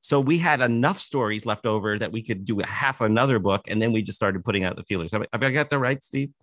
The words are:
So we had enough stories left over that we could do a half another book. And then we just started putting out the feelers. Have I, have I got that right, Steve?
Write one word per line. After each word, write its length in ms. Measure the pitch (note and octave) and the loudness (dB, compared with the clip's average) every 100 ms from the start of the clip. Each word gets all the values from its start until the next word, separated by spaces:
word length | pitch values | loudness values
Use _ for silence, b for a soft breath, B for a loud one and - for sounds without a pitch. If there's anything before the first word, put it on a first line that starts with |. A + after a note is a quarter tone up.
So 180 | - - | 0 2
we 180 | B2+ E3+ | 4 2
had 220 | E3+ D3 | 4 2
enough 380 | B2+ A#2 C3 F#3+ | 2 2 2 0
stories 460 | - C#3+ A2+ G#2+ | -4 -2 -2 -2
left 220 | G#2 G#2 A#2+ | -4 -4 0
over 320 | G#2+ G#2 G#2 | -2 0 -2
that 120 | G#2 | -4
we 120 | A2+ | -6
could 220 | A2 G#2+ | -6 -8
do 160 | F#2+ G#2+ | -4 -4
a 60 | F#2+ | -2
half 340 | - C#3 C3 | -2 -2 0
another 380 | A2+ A2 C3 B2 | 2 4 4 2
book. 240 | G2 G2 - | 2 0 0
And 140 | G#2+ | -2
then 120 | A2+ | 0
we 100 | A2+ | 0
just 140 | G2+ G#2 | -2 -2
started 280 | G#2 F#2+ | 0 0
putting 200 | F2+ G2+ | -2 0
out 120 | F#2 - | 0 -4
the 80 | |
feelers. 280 | - G2 E2 | -6 -4 -2
Have 100 | G#2+ | -4
I, 40 | G#2 | -4
have 100 | A#2+ | -2
I 80 | C3+ | 0
got 200 | C3+ D3 | 0 0
that 80 | C#3+ | 0
right, 240 | B2+ C#3+ | 0 -2
Steve? 280 | - C#3 C#3 - | -4 -6 -6 -8